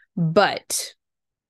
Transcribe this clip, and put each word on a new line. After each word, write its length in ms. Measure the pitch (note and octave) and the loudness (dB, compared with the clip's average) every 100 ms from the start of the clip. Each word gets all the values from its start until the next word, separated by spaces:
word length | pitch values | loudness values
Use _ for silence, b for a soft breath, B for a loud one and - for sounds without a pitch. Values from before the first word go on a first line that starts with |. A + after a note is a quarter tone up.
| B - | B -2
But 760 | E3 E3+ F#3 B2+ - - - - _ _ _ _ _ | 0 2 2 -2 -8 -8 -8 -14 _ _ _ _ _